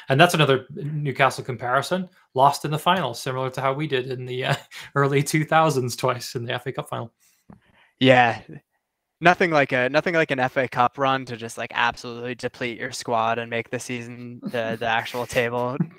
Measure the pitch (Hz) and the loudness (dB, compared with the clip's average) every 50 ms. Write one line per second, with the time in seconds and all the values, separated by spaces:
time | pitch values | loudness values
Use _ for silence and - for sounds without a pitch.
0 | - - 135 135 170 175 175 165 151 135 135 127 131 - 147 - 151 143 156 147 | -2 2 6 6 6 6 6 4 4 4 4 2 0 -6 -12 -10 -8 -6 -6 -4
1 | 147 143 123 - 139 131 - - 123 - 123 113 131 123 123 139 135 - 180 185 | -4 -4 0 2 2 2 2 -2 -8 -8 -8 -8 -4 0 0 0 0 0 -4 -4
2 | 185 180 _ _ _ _ - 127 131 143 143 - - 147 151 151 - 175 180 190 | -4 -6 _ _ _ _ 2 4 4 4 4 2 -4 -4 -4 0 2 2 2 2
3 | 160 123 120 - - 139 127 131 131 131 127 - 131 135 135 143 156 151 147 127 | 0 -4 -6 -6 -6 -6 -4 -4 -4 -4 -4 -2 -2 -2 -2 -2 -4 -2 -2 -2
4 | 123 135 131 127 123 127 127 123 131 135 139 - - _ - - - - - 139 | -2 -4 -6 -8 -8 -8 -6 -4 -2 -2 -2 -4 -6 _ -18 -18 -12 -4 0 2
5 | 139 139 143 139 143 - - 156 151 156 160 160 160 160 143 131 123 123 117 - | 2 4 4 2 0 2 0 0 0 2 4 4 4 4 2 0 -2 -2 -4 -2
6 | - 127 123 123 - - - 127 120 123 120 123 - 135 127 - - - 127 120 | 0 0 0 -2 -6 -10 -10 -8 -6 -6 -6 -6 -6 -8 -8 -8 -8 -8 -8 -8
7 | 120 120 _ _ _ _ _ _ _ _ - _ _ _ _ _ _ _ _ - | -10 -10 _ _ _ _ _ _ _ _ -20 _ _ _ _ _ _ _ _ 2
8 | 127 127 131 127 120 117 110 - - - - - _ _ _ _ _ _ _ _ | 6 6 8 8 6 4 2 -4 -8 -16 -20 -20 _ _ _ _ _ _ _ _
9 | _ _ _ - 160 175 180 - 196 175 160 147 139 - 139 127 123 127 139 151 | _ _ _ 2 4 4 4 4 2 2 4 2 2 2 2 0 0 2 2 0
10 | 151 196 175 165 160 - 147 131 127 131 - 143 127 117 - 127 120 123 - - | 0 2 2 2 2 2 0 0 0 0 0 -2 -2 -2 2 2 2 2 2 0
11 | 139 135 135 131 131 123 123 107 117 113 - 120 113 113 117 117 120 120 117 - | 0 0 0 0 -4 -8 -12 -10 -10 -12 -10 -10 -10 -6 -2 0 0 0 0 -4
12 | - 123 117 117 120 123 123 117 - 123 - - 131 120 113 101 - 123 117 - | -10 -12 -12 -10 -8 -8 -8 -6 -8 -8 -6 -6 -6 -6 -6 -6 -8 -8 -8 -8
13 | - - 120 113 113 113 113 117 117 117 117 117 113 - - 120 - - 123 120 | -6 -2 0 0 2 2 0 -2 -4 -4 -4 -6 -4 -4 -8 -8 -8 -6 -8 -8
14 | 117 117 123 120 123 120 120 120 - - - 120 113 113 113 113 117 113 113 117 | -8 -10 -14 -14 -14 -14 -14 -12 -10 -6 -4 -4 -2 -2 -4 -2 -2 0 0 0
15 | 113 - - 123 120 - - 131 120 117 120 123 123 123 127 151 170 - - | -2 -4 -6 -6 -6 -2 0 0 0 0 0 -2 -2 -2 -2 -2 -4 -4 -2